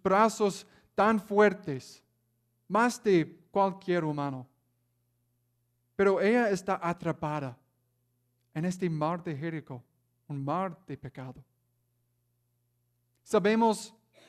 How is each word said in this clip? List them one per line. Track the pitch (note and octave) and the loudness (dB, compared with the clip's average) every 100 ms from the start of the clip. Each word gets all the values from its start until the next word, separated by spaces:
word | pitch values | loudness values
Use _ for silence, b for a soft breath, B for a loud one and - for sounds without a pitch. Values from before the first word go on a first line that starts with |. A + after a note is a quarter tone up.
brazos | F#3+ F#3+ A3 A3 G#3 - - b b - | 2 4 4 2 -2 -2 -12 b b 0
tan | G#3 A3 | 2 2
fuertes, | - G3+ G#3 F#3+ D#3 C3 - - _ _ _ _ _ _ - | 0 4 4 4 -6 -10 -10 -20 _ _ _ _ _ _ -2
más | G#3+ A#3+ - | 2 2 0
de | G#3+ F3+ D3+ - _ | 2 4 2 -6 _
cualquier | G3 G3 F#3 - F3 | 0 0 0 -2 -2
humano. | D#3+ D3 C#3+ C3 B2 _ _ _ _ _ _ _ _ _ _ _ _ _ _ - | -2 -4 -4 -8 -12 _ _ _ _ _ _ _ _ _ _ _ _ _ _ 0
Pero | G3 G3 | 2 4
ella | G3 A#3+ A3+ | 2 2 2
está | F#3+ F#3 F#3+ | -2 -2 -4
atrapada | E3+ E3+ E3 D3+ D3+ D3+ C3+ A#2 _ _ _ _ _ _ _ _ _ D#3 | -2 -4 -4 -4 -4 -6 -8 -12 _ _ _ _ _ _ _ _ _ -6
en | F3 | -6
este | F3+ F#3 | -2 -4
mar | D#3 D3+ F3 | -2 -2 -4
de | E3+ C#3 | -6 -8
Jericó, | E3 D#3+ - B2+ - _ _ _ - | -8 -8 -10 -16 -18 _ _ _ -12
un | C#3+ | -8
mar | C#3 E3 F#3+ E3 - | -4 -4 -4 -8 -16
de | C#3 | -14
pecado. | C3+ - C3 B2+ - _ _ _ _ _ _ _ _ _ _ _ _ _ _ _ _ _ | -14 -14 -16 -16 -20 _ _ _ _ _ _ _ _ _ _ _ _ _ _ _ _ _
Sabemos | - G#3+ G3 A3 A3+ G#3 - - _ _ | -2 0 2 4 2 0 -6 -20 _ _